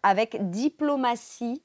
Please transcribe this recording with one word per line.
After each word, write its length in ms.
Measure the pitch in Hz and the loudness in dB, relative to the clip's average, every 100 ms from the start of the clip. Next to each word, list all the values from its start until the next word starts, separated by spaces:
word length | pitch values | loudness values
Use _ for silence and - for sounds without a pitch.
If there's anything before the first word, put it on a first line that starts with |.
avec 480 | 196 196 226 - 190 | 2 4 2 -2 -4
diplomatie 1120 | 190 294 - 294 285 247 240 - - 233 277 | 0 -2 0 0 2 0 -2 -6 -8 -6 -6